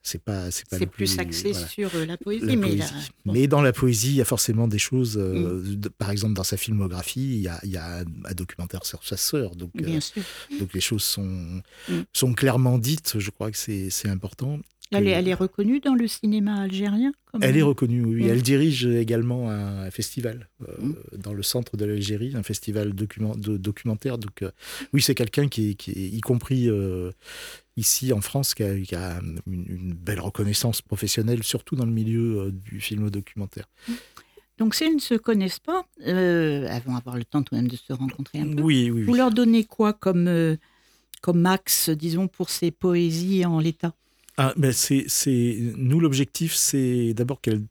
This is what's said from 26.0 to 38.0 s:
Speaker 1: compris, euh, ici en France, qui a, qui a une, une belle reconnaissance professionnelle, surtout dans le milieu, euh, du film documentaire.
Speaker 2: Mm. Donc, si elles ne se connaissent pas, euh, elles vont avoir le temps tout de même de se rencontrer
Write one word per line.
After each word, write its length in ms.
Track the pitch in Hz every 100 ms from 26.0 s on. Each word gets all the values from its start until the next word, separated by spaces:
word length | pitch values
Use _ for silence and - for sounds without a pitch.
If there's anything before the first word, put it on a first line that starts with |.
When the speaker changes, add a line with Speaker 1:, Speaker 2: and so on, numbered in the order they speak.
| 95 113
Speaker 1:
compris, 480 | - 123 - 131 120
euh, 420 | 104 98 92 90 - - - - - _ -
ici 360 | 110 - 131
en 60 | 110
France, 320 | - 139 139
qui 80 | -
a, 160 | 104 98
qui 140 | 95
a 260 | 87 92 87 90 80 92
une, 200 | 92 87
une 240 | 90 92
belle 260 | 85 87 101
reconnaissance 600 | 85 - 101 101 120 113
professionnelle, 640 | - 101 104 - 110 120
surtout 340 | 110 123 - 131
dans 80 | 117
le 60 |
milieu, 480 | 113 110 113 117 107
euh, 100 | 98
du 300 | 95 101 98
film 300 | - 107 104
documentaire. 580 | 101 98 - 98 - 98 _ -
Speaker 2:
Mm. 40 | 240 - - _ - _ _
Donc, 180 | 220
si 100 | -
elles 100 | 320 311
ne 40 |
se 140 | -
connaissent 460 | 226 - 214 190 -
pas, 240 | - 359 - _ -
euh, 600 | 185 180 170 160 143 127
elles 140 | 117
vont 140 | 127 123
avoir 200 | 123 123
le 80 |
temps 180 | 117 147
tout 120 | 135
de 60 | 117
même 80 | 123
de 60 | 123
se 160 | -
rencontrer 480 | 131